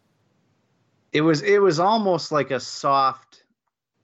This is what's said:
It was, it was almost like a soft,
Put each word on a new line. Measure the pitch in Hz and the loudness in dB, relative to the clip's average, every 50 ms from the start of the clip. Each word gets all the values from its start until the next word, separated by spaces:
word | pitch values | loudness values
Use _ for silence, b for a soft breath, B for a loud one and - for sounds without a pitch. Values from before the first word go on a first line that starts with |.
| _ _ _ _ _ _ _ _ _ _ _ _ _ _ _ _ _ _ _ _ _ _ | _ _ _ _ _ _ _ _ _ _ _ _ _ _ _ _ _ _ _ _ _ _
It | - 151 | -2 0
was, | 156 165 156 143 | 2 2 0 0
it | 139 190 202 208 | 0 2 2 4
was | 196 185 151 156 | 4 2 2 2
almost | 175 202 226 226 208 190 175 160 - - | 0 2 0 0 0 0 -2 -2 -4 -4
like | 156 147 131 - | -2 -2 -2 -2
a | 135 120 | -4 -6
soft, | - - - - - 147 139 135 135 131 127 - _ _ _ _ _ _ _ _ _ _ _ _ _ _ _ _ | -6 -10 -14 -6 -2 0 2 2 2 0 -2 -4 _ _ _ _ _ _ _ _ _ _ _ _ _ _ _ _